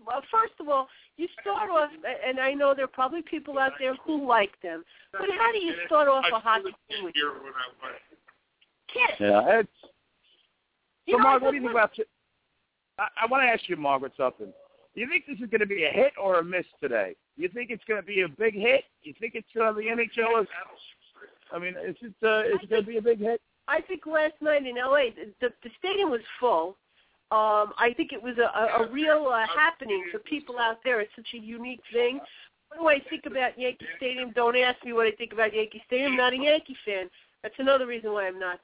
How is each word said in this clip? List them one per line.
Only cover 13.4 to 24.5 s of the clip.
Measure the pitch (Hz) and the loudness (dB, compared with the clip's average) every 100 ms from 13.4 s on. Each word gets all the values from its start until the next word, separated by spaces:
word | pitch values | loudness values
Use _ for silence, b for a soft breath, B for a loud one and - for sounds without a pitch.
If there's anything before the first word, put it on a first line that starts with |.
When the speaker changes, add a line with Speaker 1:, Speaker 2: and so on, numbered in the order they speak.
| 254 | 4
Speaker 3:
ask | 226 - | 2 -2
you, | 165 | -2
Margaret, | 143 135 131 - | 0 0 -2 -2
something. | 131 - 101 - - _ _ | -2 -2 -16 -16 -20 _ _
Do | 180 | -10
you | 247 | -2
think | 339 285 | -2 -4
this | 220 | -12
is | 233 | -2
gonna | 226 208 | -2 0
be | 196 | 0
a | 151 | 0
hit | - 269 - | 2 2 2
or | 196 180 | 0 2
a | |
miss | 170 185 - - | 0 -4 -6 -8
today? | 139 113 95 82 _ - | -2 0 -2 -6 _ -8
Do | |
you | 180 | -8
think | 214 240 | -6 -10
it's | 226 - | -10 -6
gonna | 214 | -6
be | 185 202 | -2 -2
a | 175 | -2
big | 139 220 | 0 -2
hit? | 208 233 269 - _ | 0 2 2 0 _
You | 151 - | -20 -12
think | 233 | -10
it's, | 233 - 226 | -10 -8 0
uh, | 220 | 0
the | 214 220 | 0 -4
N | 233 | -2
H | 226 233 | -4 0
L | 226 226 | 2 2
is, | 196 175 185 - - _ _ - - _ - | 0 -6 -16 -20 -20 _ _ -20 -20 _ -14
I | 170 | -10
mean, | 180 180 190 | -10 -10 -10
is | - | -12
it, | 240 - | -14 -2
uh, | 220 214 311 | 2 2 2
is | 196 | 0
it | 202 | 0
gonna | 220 | -2
be | 208 233 | 0 0
a | |
big | 226 226 | 2 2
hit? | 208 233 _ _ - | 0 -2 _ _ -4
Speaker 1:
I | 311 | -4
think | 320 349 302 | -2 -10 -2
last | 311 302 302 | 0 0 0
night | 302 | 0